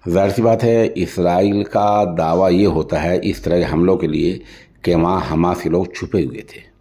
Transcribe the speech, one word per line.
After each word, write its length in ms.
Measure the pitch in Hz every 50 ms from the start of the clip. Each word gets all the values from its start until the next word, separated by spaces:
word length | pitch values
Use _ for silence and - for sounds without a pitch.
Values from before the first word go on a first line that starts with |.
| _
जाहिर 240 | 87 85 95 98 101
सी 100 | 95 -
बात 220 | 113 117 113 110 117
है, 240 | 117 117 113 113
इसराइल 760 | - - - 90 85 - 98 90 87 87 90 98 101 101 101 101
का 380 | - - 107 101 104 104 104 104 92 85
दावा 340 | 82 80 80 82 90 95 92
ये 140 | 87 90 104
होता 320 | 98 78 80 78 - - 76
है 180 | 76 85 90 92
इस 220 | - 101 - - -
तरह 160 | 82 82 87
के 60 | 85
हमलों 300 | - - 82 87 92 95
के 100 | - -
लिए 260 | 78 76 78 78 85 95 90 - - - - - _ _ _ -
कि 100 | 90 87
वहाँ 260 | 80 82 87 95 92 -
हमास 380 | 65 78 80 85 87 90 -
के 80 | - 82
लोग 240 | 80 90 95 - -
छुपे 260 | - - - - 98
हुए 220 | 78 67 - - -
थे। 160 | - - - - - _ _